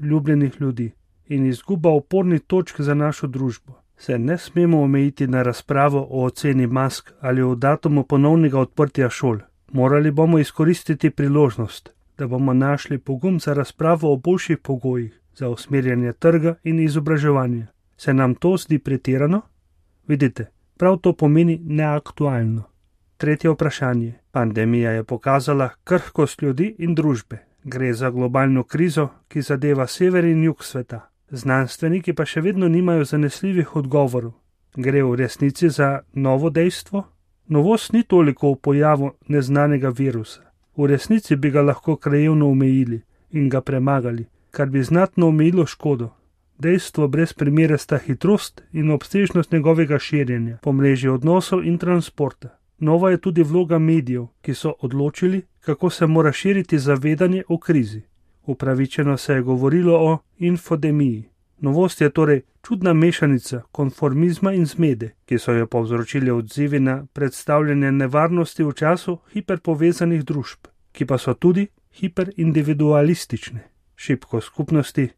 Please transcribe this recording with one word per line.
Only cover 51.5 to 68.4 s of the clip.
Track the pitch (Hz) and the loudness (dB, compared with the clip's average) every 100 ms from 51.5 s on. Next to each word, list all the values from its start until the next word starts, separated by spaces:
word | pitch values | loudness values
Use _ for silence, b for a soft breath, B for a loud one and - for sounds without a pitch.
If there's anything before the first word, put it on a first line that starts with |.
| 185 | -2
in | 165 175 | -2 -2
transporta. | 175 175 - - 135 - 120 _ _ - | 0 0 -2 -6 -6 -6 -20 _ _ -4
Nova | 151 170 190 | 0 2 2
je | 175 | 2
tudi | 190 170 | 0 0
vloga | 151 170 175 165 | 2 2 0 2
medijev, | 160 160 127 123 120 _ | 2 2 0 -6 -6 _
ki | - | -8
so | 135 160 - | -6 -6 -6
odločili, | 127 135 147 - 180 190 - _ | -6 -2 -4 0 -2 -2 -6 _
kako | - 147 180 | -6 -2 -2
se | - 160 | 0 2
mora | 160 156 | 4 2
širiti | 131 190 196 175 156 | 0 0 0 0 -2
zavedanje | 135 135 151 156 185 185 - | 0 0 0 0 0 0 -2
o | 170 | -4
krizi. | - 156 110 107 - _ _ _ - | 0 0 0 -6 -18 _ _ _ -8
Upravičeno | 131 131 131 135 - 143 139 | -4 -2 0 -2 -2 -2 -2
se | - | 0
je | 135 | -2
govorilo | 123 127 131 165 175 | 0 0 2 2 4
o | 165 160 160 _ - | 4 4 0 _ -4
infodemiji. | 175 175 - 165 156 147 139 110 110 _ _ - | -2 -2 -2 -2 0 0 0 -2 -10 _ _ -6
Novost | 143 151 185 - | -2 0 0 2
je | 147 | 0
torej | 165 151 135 - _ | 2 2 2 0 _
čudna | - 214 180 | -8 -2 2
mešanica | 165 170 165 151 131 - 123 - | 4 4 2 0 0 -2 -12 -12
konformizma | - 139 - 147 135 170 165 196 | -6 -6 -2 -2 2 0 0 -2
in | 190 156 | 0 -2
zmede, | - 160 117 110 _ - | 0 0 0 -6 _ -4
ki | 120 | -4
so | - | 0
jo | 117 113 | -2 0
povzročili | 120 113 120 117 143 127 | -2 -2 -4 -4 -2 -2
odzivi | 120 110 - 143 143 | -2 -4 -4 -2 0
na | 131 131 139 | 0 -2 -8
predstavljanje | - 139 - - 147 151 143 139 | -6 -6 -6 -2 0 2 0 0
nevarnosti | 139 135 147 165 175 | 0 0 0 0 0